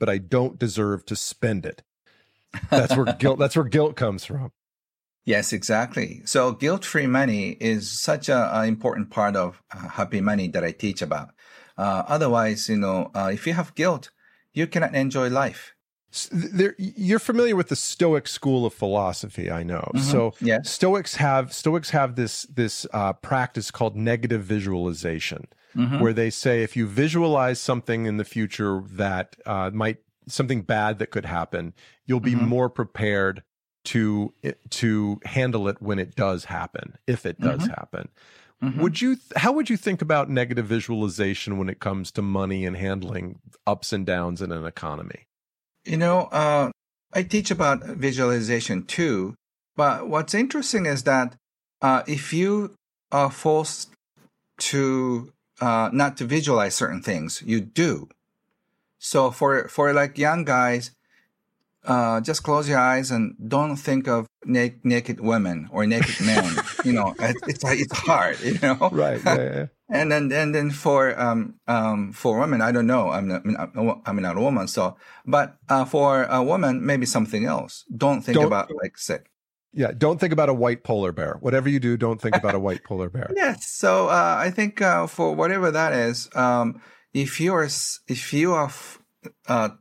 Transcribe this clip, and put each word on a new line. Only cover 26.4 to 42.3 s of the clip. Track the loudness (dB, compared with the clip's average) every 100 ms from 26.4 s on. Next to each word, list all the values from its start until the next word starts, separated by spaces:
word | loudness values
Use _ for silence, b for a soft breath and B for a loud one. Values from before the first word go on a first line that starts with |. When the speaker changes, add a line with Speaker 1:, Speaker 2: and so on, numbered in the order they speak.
| 2 2
Speaker 1:
if | 2 0
you | 0
visualize | 2 2 4 4 4 2 0
something | -2 -2 -2 -2
in | 0 -2
the | -4
future | -4 -4 -2 -2 -2 -4
that, | -4 -2 -2 -4 -10 -6
uh, | -4 -2
might, | -2 -2 -4 _ _ -8
something | -4 -2 -2
bad | 0 0 0 -2
that | -6
could | -6
happen, | -4 -4 -4 -6 -8 -12 b b
you'll | -2 0
be | 2
Speaker 2:
Mm-hmm. | 2
Speaker 1:
more | 2 2 0
prepared | -2 -6 -2 0 0 0 -2 -10 _ _ _
to, | -4 0 0 0 -4 -6 -10 -10 -10
to | -4 0 0 -2 -4
handle | -4 -2 0 0 -2
it | -4
when | -4 -4
it | -4
does | -2 -2 -2
happen, | -6 -8 -8 -10 -14 -8 -4
if | -4
it | -4 -4
does | -2 -2
Speaker 2:
Mm-hmm. | -4
Speaker 1:
happen. | -6 -10 -12 -12 _ b b b b
Speaker 2:
Mm-hmm. | -4 0
Speaker 1:
Would | 0 0
you | 0 -2
th-, | -4 0
how | 2
would | 2 0
you | -2
think | -2 -2
about | 2 2 2
negative | 0 0 -2 -2
visualization | -2 -2 -2 -2 0 -2 -2 -4 -4
when | -4
it | -4
comes | -4 -4 -6
to | -4
money | -2